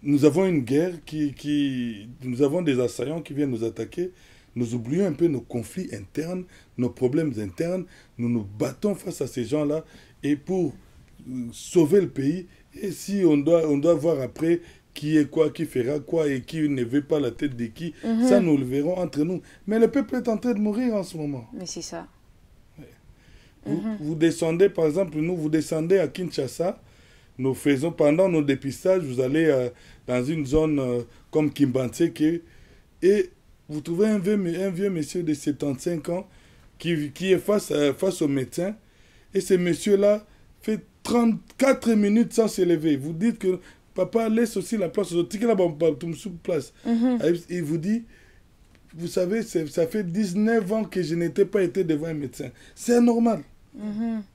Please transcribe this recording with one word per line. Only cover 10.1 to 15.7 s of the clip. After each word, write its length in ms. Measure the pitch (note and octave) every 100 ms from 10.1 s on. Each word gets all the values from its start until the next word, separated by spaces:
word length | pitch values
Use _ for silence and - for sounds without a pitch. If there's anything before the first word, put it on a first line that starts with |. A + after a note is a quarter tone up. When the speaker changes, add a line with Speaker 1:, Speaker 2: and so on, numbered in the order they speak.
| _
Speaker 1:
et 140 | C#3 C#3+
pour, 360 | C#3 F#3 F3 - - - - - -
euh, 180 | B2+ A#2+
sauver 480 | - - F3+ D3+ G3
le 80 | E3
pays. 400 | C3 C3+ F3 F3+ - _ -
Et 100 | G3+
si 320 | D#3 - G3+ F3+
on 100 | D3
doit, 300 | C#3+ E3+ D#3+
on 100 | C#3+
doit 160 | D3+ E3
voir 260 | D#3 D3+
après 400 | B2 - D#3+ E3+ - - _
qui 240 | - D3 D#3
est 120 | C#3+
quoi, 200 | D#3+ D3+
qui 160 | D3+
fera 340 | D#3+